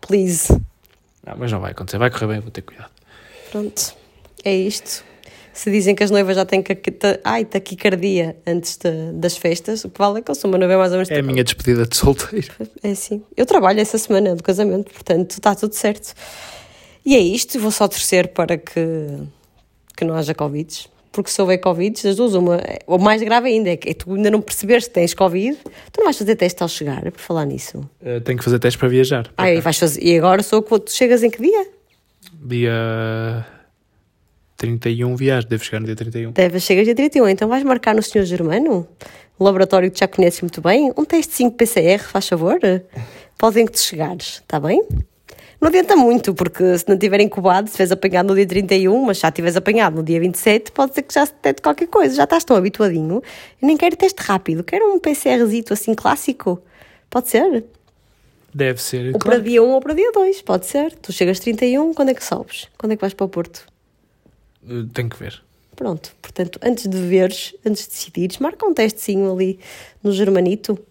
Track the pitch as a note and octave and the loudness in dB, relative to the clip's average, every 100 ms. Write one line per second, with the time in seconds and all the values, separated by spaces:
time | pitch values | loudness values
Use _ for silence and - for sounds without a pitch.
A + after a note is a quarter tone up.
0 | - G3+ F#3 E3 - - - _ _ _ | 0 0 0 -2 2 0 0 _ _ _
1 | _ _ - - A#2+ G#2 F#2 F2 F#2 G2+ | _ _ -20 -10 -6 -6 -6 -10 -10 -2
2 | A#2+ A#2 G#2+ G#2+ A2+ - - - - _ | -2 0 -4 -6 -8 -16 -18 -20 -20 _
3 | _ - - - - G#3 G#3 - - - | _ -20 -20 -20 -12 -8 -8 -6 -8 -10
4 | _ _ _ _ G3+ F#3+ F#3+ G#3 - - | _ _ _ _ -2 -2 -2 -6 -10 -14
5 | - _ - - - - - G#3 F#3+ G3 | -14 _ -20 -20 -20 -8 -2 0 2 2
6 | G#3 G3+ F#3+ F#3+ F#3+ F#3+ F#3+ F#3+ - - | 2 2 2 0 0 0 -2 -4 -6 -2
7 | G3+ - - A3+ A3 G3 F#3+ F#3+ G#3 F#3 | -2 0 -2 -4 -2 -6 -6 -2 -2 0
8 | F#3+ F#3 E3 E3 - F3 E3+ - F3 D#3+ | 0 0 -2 -6 -4 -4 -4 -4 -4 -4
9 | D#3+ E3 E3+ E3+ E3+ F3 - A3 F#3+ - | -8 -4 -4 -2 -2 -2 -4 -8 -8 -2
10 | G3+ G#3 A3+ C#4 G3+ F#3 F#3 F#3+ F#3 F#3 | 0 0 -6 -4 0 2 4 4 2 0
11 | F#3 D3 C3+ B2+ A#2+ - - A#2+ A#2 - | -2 -2 0 0 0 -2 0 2 0 2
12 | C#3 C3+ - G#3+ - - A3 - G3+ G3 | 2 2 -2 -6 -6 -10 -14 -8 -6 -6
13 | - G#3 - - B3+ F#4+ F#3+ G#3 G#3 A3 | -6 -8 -8 -2 2 4 4 2 0 -2
14 | - G3 G3+ E3+ E3 F#3 G#3 F#3+ G3+ - | 0 2 2 0 -2 0 0 -2 -6 -14
15 | - E3+ F3 - G#3+ G3 G#3+ - G#3+ G#3 | -2 -2 -2 -2 0 0 -4 -2 -4 -4
16 | - - - - - - - - - _ | -12 -20 -20 -20 -20 -20 -20 -20 -20 _
17 | C#4 C4+ F3 A3 - C4+ G#3+ G#3 G#3 - | 4 4 4 0 -4 -4 -2 0 0 0
18 | - F3+ F3 - E3 E3+ - - E3 D#3+ | 0 0 0 -2 -2 -4 -4 -4 -4 -4
19 | D3 C#3+ D3 _ _ _ _ _ _ - | -8 -10 -14 _ _ _ _ _ _ -6
20 | E3 D#3+ D3+ D#3 D3 D3 D#3+ - - _ | -4 -2 -4 -4 -4 -6 -10 -14 -18 _
21 | _ - G3 - F#3+ F3+ F#3 E3+ G3 A3+ | _ -8 -6 -2 2 2 2 0 -2 -2
22 | G3+ G3 B3 F#3+ F3+ F3 - - - F3+ | -2 0 2 2 2 0 -2 -12 0 2
23 | G3+ A3 G#3+ A#3 B3+ A3 G3+ E3+ - - | 4 2 2 2 2 0 0 -2 -6 -8
24 | - G3 G#3 G#3+ G#3 - G3+ A#3+ - - | -6 0 2 2 -2 -8 2 2 2 0
25 | E3+ - F#3+ F3 A3+ D4 - - - - | 0 2 0 2 -2 -4 -10 -20 -12 0
26 | G#4 C#4 G#3 A3 F3+ - E3+ - D3 C3+ | 2 2 0 2 0 0 -6 -4 -6 -6
27 | - - - E3 C#3+ C3+ - C#3 C#3 _ | -8 -12 -6 -4 -2 -6 -10 -14 -14 _
28 | - A#2+ A#2 B2+ A#2+ A#2+ A#2+ A#2+ B2+ B2+ | -8 -6 -4 -4 0 2 2 0 2 4
29 | C3 C3 A2+ - F#3 E3+ E3 D#3+ E3+ C#3+ | 2 0 -4 -2 2 2 0 0 0 0
30 | E3+ E3+ F3 F#3+ G#3 G#3+ G#3+ A3 G#3+ - | 2 4 6 4 4 0 2 0 0 0
31 | B3+ B3 A3+ G#3+ C4+ G#4+ F#4+ _ _ _ | 4 4 4 2 2 2 0 _ _ _
32 | _ _ - E3 C3+ A#2+ A#2+ A2+ A2+ A2+ | _ _ -20 -18 -6 -2 0 0 -2 -4
33 | A2+ A2 A2+ A2+ A2+ - _ _ _ _ | -4 -4 -4 -6 -10 -18 _ _ _ _
34 | _ _ _ _ _ _ A#2 A#2 A#2 A#2 | _ _ _ _ _ _ -6 -4 -4 -2
35 | B2 B2 C3+ C3 A2+ A2+ - A2 A2 A2 | -2 0 0 0 -2 -6 -4 -8 -6 -8
36 | A#2 A#2+ A2+ A#2 F3+ F3+ - F#3+ A3 A#3+ | -8 -8 -4 0 2 0 0 2 4 2
37 | D4 D4 G#3+ F#3+ G#3+ B3+ C#4 B3 A#3 A3 | 2 4 4 4 0 0 0 0 2 0
38 | G#3+ G#3+ F#3 F3 E3 F#3+ D#4 G3 E3 _ | 0 0 0 -2 -2 0 0 -2 -4 _
39 | - - _ _ F#3+ F#3+ F#3 F#3+ F#3 F#3 | -20 -20 _ _ 2 4 4 4 2 0
40 | F#3+ - F3+ F3 F3 - E3 A3+ C#4+ - | -2 4 2 2 -8 -2 2 4 2 0
41 | D4+ E4+ D#4 - A#3+ A#3 A3+ G3 E3 G3+ | 0 0 0 0 0 2 2 4 4 2
42 | - G3 G3 F3 E3+ E4+ G#3+ F#3 F3+ - | 0 -6 -2 0 0 2 2 0 -4 -16
43 | - - - _ A3+ A3 A3+ - - E3 | -14 -18 -20 _ 2 4 2 0 -4 -4
44 | D3 F#3 - - _ D#3 D3+ C4 G#4+ - | -6 -6 -12 -14 _ -4 0 0 0 -4
45 | - _ _ - - _ D#4 F4+ F#4 G4 | -6 _ _ -20 -20 _ 2 2 4 6
46 | A#3+ A#3+ A#3 F#3 F3 - F#3 F3+ - F#3+ | 6 4 0 -2 -4 0 2 2 2 2
47 | G3 G3+ G#3 - F#3 F3+ G#3+ - F#3 F#3 | 2 2 0 0 2 2 0 -2 0 2
48 | G3 F3+ F#3+ G3 G3+ F3+ F#3+ F#3+ F#3 A3+ | 0 0 2 2 2 0 0 2 4 2
49 | B3+ F#3+ D#3+ D#3+ E3+ F3 F#3 A3 G3 D#3+ | 0 0 0 0 0 0 0 2 2 0
50 | D#3+ E3 F3 F3 - G#3+ A3 - C4+ - | -2 0 0 0 2 2 0 -2 -2 -2
51 | C#4 - C#4+ - - C#4+ D4+ D4 E4+ G#4+ | -4 0 0 -2 -4 0 -2 -2 0 2
52 | D4 C4 - E4 - A3+ F#3 - G#3 E3 | 2 2 2 2 4 2 2 0 0 0
53 | D#3 G3 - - - _ C4+ D#4 F4 E4+ | -2 -4 -6 -20 -20 _ 2 4 2 2
54 | F#4+ - - F#3+ - E3 F3+ F#4+ G#4+ G4 | 0 0 -2 -2 0 -4 -2 0 2 2
55 | - D4 C4+ B3+ A#3 A3+ A3+ G#3 - A3 | 0 0 0 2 2 0 -2 -4 -2 0
56 | B3 C#4 - B3+ - F3+ _ _ - _ | 0 0 -4 -4 -4 -4 _ _ -20 _
57 | _ A#3+ B3 A3+ F4+ B3 A3+ _ _ _ | _ -6 0 2 2 0 -4 _ _ _
58 | _ _ _ _ _ C#3+ C3+ B2 - B2+ | _ _ _ _ _ -4 -2 -2 -6 -6
59 | B2 C3+ G#3 A#3+ G#3+ A#3+ A#3 C4 C4+ D#4 | -4 -2 2 2 4 4 6 4 0 0
60 | A#4 G#4+ F#4+ G4 - F#3 - C#4+ D#4 - | 2 2 2 0 -2 -4 -2 -2 -4 -6
61 | - F3+ F3+ F#3 A#3 A3 B3 C4 D#4+ D#4+ | -14 -2 0 0 -2 0 0 2 0 0
62 | C4+ B3+ - - - - - _ G#3+ G#3+ | 0 0 -4 -8 -8 -16 -18 _ -4 -2
63 | G3 G3 F#3+ F3 E3+ - _ _ _ _ | -4 -4 -6 -4 -8 -12 _ _ _ _
64 | _ _ _ _ _ _ - A#2+ A2+ - | _ _ _ _ _ _ -12 -10 -8 -6
65 | A#2 - - - _ _ _ - B3 D#3 | -8 -8 -16 -16 _ _ _ -10 -8 -8
66 | - _ - - F3 - A#3+ A#3+ G3 F#3 | -10 _ -16 -8 -8 -4 -2 -2 -4 -4
67 | F3+ F#3 F#3 F#3+ - - A3 G#3 - - | 2 2 2 -2 -12 -8 -4 -4 -6 -12
68 | - - F3 - C#4+ G4+ G#4+ D4+ A3 - | -10 -6 -6 -4 -6 -2 -2 0 0 -2
69 | - G3 G3 F#3 F#3+ F#3+ - - - _ | -4 -2 0 0 -2 -4 -12 -20 -20 _
70 | G3+ G3 G#3 F#3+ F3 G#3 - G3 - | -4 0 2 4 2 -2 -4 -6 -8